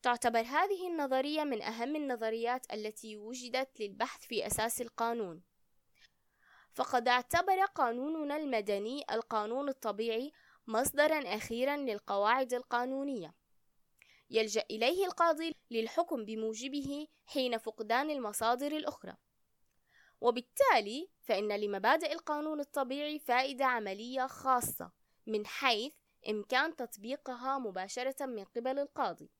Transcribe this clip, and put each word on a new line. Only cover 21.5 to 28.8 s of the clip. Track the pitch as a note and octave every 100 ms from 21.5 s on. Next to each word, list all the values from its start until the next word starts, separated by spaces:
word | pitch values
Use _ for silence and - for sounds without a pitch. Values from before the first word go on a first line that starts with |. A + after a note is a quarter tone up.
لمبادئ | G3+ G#3 G3 G#3+ D#4 D#4+
القانون | D#4+ - D4 D#4 D4+
الطبيعي | C#4+ D4 B3+ C#4 D4 D4+
فائدة | - A#3+ C4+ B3+ C4+
عملية | A#3+ G3+ G3 A#3 C4 C4
خاصة | - C4 B3 A#3+ - - _ _ _ -
من | G#3+ G#3
حيث | - C#4 G#3+ B3+ - _ _ -
إمكان | G#3+ G3+ B3+ D#4 -
تطبيقها | A#3 - G#3+ C4+ - B3 B3+ C4+
مباشرة | A#3 F#3 F#3+ - B3+ C4 C4+
من | A3+
قبل | G3 A#3+ A#3+
القاضي | C#4